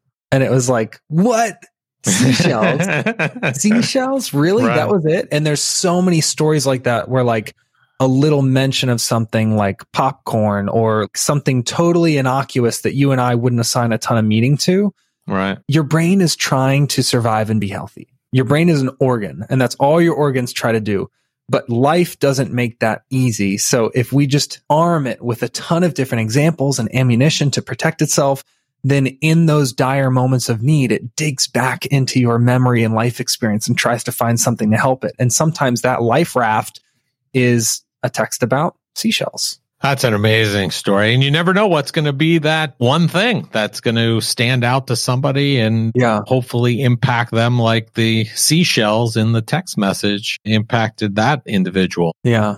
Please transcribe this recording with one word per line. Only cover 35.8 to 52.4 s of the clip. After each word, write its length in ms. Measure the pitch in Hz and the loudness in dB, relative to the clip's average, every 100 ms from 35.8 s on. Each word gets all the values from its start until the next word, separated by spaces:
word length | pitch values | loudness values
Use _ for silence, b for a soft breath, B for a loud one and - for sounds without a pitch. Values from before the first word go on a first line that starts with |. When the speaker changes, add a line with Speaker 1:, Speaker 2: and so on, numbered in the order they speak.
Speaker 1:
that 200 | - - | 0 0
life 340 | 117 127 170 127 | 2 0 0 0
raft 460 | 113 107 - - _ _ _ _ _ | 0 0 -4 -12 _ _ _ _ _
is 500 | 131 123 120 110 - - _ | 0 2 2 0 -6 -10 _
a 60 | 123 | -8
text 340 | - 110 - | -4 -4 -2
about 320 | 117 131 160 - _ - | -2 0 -2 -6 _ -6
seashells. 640 | 220 220 - - - - _ _ 135 | -4 -2 -6 -6 -8 -8 _ _ -2
Speaker 2:
That's 180 | 139 | 0
an 120 | 127 104 | 0 2
amazing 560 | 110 110 110 101 92 | 2 2 2 0 -2
story. 420 | - - 98 107 | -4 -2 2 2
And 100 | 127 | 2
you 60 | 139 | 2
never 240 | 151 175 | 2 2
know 140 | 190 214 | 2 2
what's 240 | 160 139 | 0 0
gonna 200 | - 147 | -2 -2
be 280 | 139 160 165 | 0 2 2
that 340 | 151 160 156 - | 2 -2 -4 -2
one 280 | 120 151 165 | 0 2 2
thing 400 | 170 226 185 85 | 0 0 -2 -4
that's 300 | 110 107 - | -4 -4 -4
gonna 380 | - 113 117 113 | -2 0 0 0
stand 440 | 107 - 120 127 | -2 -2 0 0
out 240 | 120 131 131 | 0 -2 -2
to 80 | 120 | -4
somebody 640 | - 127 143 135 143 135 | -2 -2 0 0 0 2
and 320 | 110 113 113 | 2 0 0
Speaker 1:
Yeah. 280 | 120 120 107 104 | 0 2 0 0
Speaker 2:
hopefully 560 | 131 123 120 123 120 | -2 0 -2 0 0
impact 500 | 131 120 - 120 113 | 0 2 0 0 0
them 280 | 113 117 120 | 0 0 2
like 340 | 113 113 110 | 2 0 -2
the 320 | - 113 113 110 | -2 0 0 -2
seashells 800 | - - 156 175 - 107 107 120 110 | -2 0 2 2 2 2 2 0 0
in 180 | 110 | 0
the 100 | 113 | 0
text 340 | 113 151 - - | -2 -6 -4 -2
message 600 | 98 90 104 101 101 - | -2 0 -2 -2 -6 -8
impacted 720 | - 110 110 117 110 - 107 98 | -2 -2 0 0 -2 -2 -4 0
that 260 | 113 151 - | 0 0 -2
individual. 720 | 104 92 95 90 - 85 - | -2 0 0 -2 0 -2 -2
Speaker 1:
Yeah. 320 | 123 113 | 0 2